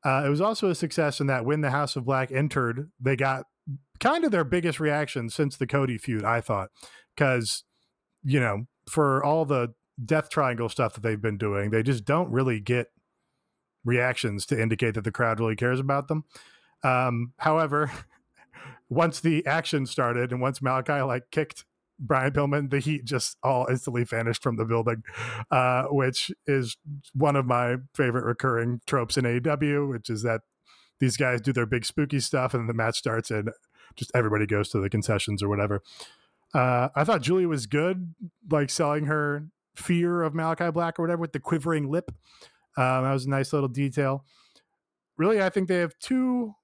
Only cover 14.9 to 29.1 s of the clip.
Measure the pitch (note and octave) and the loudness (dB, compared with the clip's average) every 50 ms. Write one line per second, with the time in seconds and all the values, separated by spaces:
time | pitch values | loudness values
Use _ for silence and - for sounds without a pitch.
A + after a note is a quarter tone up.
14.9 | G#2 A2 G2 A2 - - B2 A2+ A2 G#2+ A#2 A2+ A2 G#2 B2 B2 B2+ B2+ C3+ C3+ | 0 -2 -4 -4 0 0 2 2 2 0 0 -2 0 0 0 0 0 0 0 0
15.9 | C#3 C#3 C#3 - D#3 D#3 D3+ _ _ - - - - _ _ _ _ _ - C3+ | -2 -2 0 -2 -2 -4 -4 _ _ -20 -20 -20 -20 _ _ _ _ _ 0 2
16.9 | B2+ B2+ B2+ B2+ A#2+ A#2 A#2+ A#2+ - _ - D#3 D#3 D#3+ D#3+ D3 C#3+ D3 D3+ C3 | 2 2 2 0 0 -2 -4 -6 -8 _ 0 2 2 2 2 2 0 0 -2 -2
17.9 | - - - _ _ _ _ _ _ _ - _ _ - - C#3 B2+ - _ _ | -4 -10 -16 _ _ _ _ _ _ _ -20 _ _ -20 -20 -20 -20 -20 _ _
18.9 | B2+ C3 E3 E3 D3+ - - E3 D#3+ D3+ - C#3 C#3+ E3 - - - D3 C3+ B2 | 0 2 2 2 0 0 0 2 2 2 2 0 0 0 0 0 0 0 -2 -2
19.9 | - - C3 A#2+ A#2+ A#2+ B2 B2 B2 B2+ B2 C3+ C3 - C#3 B2+ C3 C3 B2 - | -2 0 0 0 2 0 -2 -2 -2 -2 -2 -2 -2 -2 0 0 0 0 0 0
20.9 | D3 C#3+ C3 C3+ B2 B2+ B2 _ - D#3 D3+ - - - - _ _ _ _ _ | 0 0 0 0 -2 -4 -6 _ -2 -2 -2 -2 -8 -20 -20 _ _ _ _ _
21.9 | _ _ D3 A2 D3 C3 C3 C#3 C#3 D3 C#3+ C#3+ C#3+ D3 C#3+ C3+ C3+ C#3+ - D3+ | _ _ -2 0 2 2 2 2 2 2 2 2 2 0 0 0 0 0 0 0
22.9 | D#3 C#3 B2 A#2 D3 B2 - - - _ - C3+ C3+ B2 B2+ - B2+ B2+ - - | -2 -2 -4 -2 -2 -2 -2 -4 -6 _ 0 2 2 2 2 2 0 -2 -2 -2
23.9 | A#2+ B2 A#2+ - - A#2 A#2 A#2 A2+ - - C3+ A#2 G#2+ A2+ A2+ A#2 A#2 A2+ A#2 | 0 0 0 0 0 -2 0 0 -2 0 0 -2 0 0 0 2 2 2 2 2
24.9 | A#2 A2 - - - - - - - G#2+ A2+ _ - C3 B2+ B2+ B2+ B2+ C3 C3+ | 0 -2 -6 -14 -12 -10 -10 -8 -8 -10 -4 _ 2 4 4 4 2 2 0 2
25.9 | D3 C#3 C3 C3 C3 - - - F#3 _ _ - C#3 C3+ B2+ A#2 - _ _ D3 | 2 2 2 2 0 -2 -4 -6 -8 _ _ 0 0 0 0 -2 -6 _ _ -14
26.9 | D3 C#3+ - - _ C3+ D3 D3 C#3+ C#3 C3 B2 B2+ A#2+ B2 A#2+ B2 B2+ C3 - | -14 -14 -14 -8 _ 2 2 4 4 2 2 2 2 2 2 0 -2 -2 -4 -10
27.9 | _ - C#3 B2 A#2 B2+ - A#2 A#2+ - - C3+ A#2+ A#2 A#2 A#2+ B2 A#2 _ - | _ 0 2 2 2 0 0 0 -2 0 0 0 0 2 0 -2 -2 -4 _ -2
28.9 | - C3+ A#2 A#2 | 0 0 0 0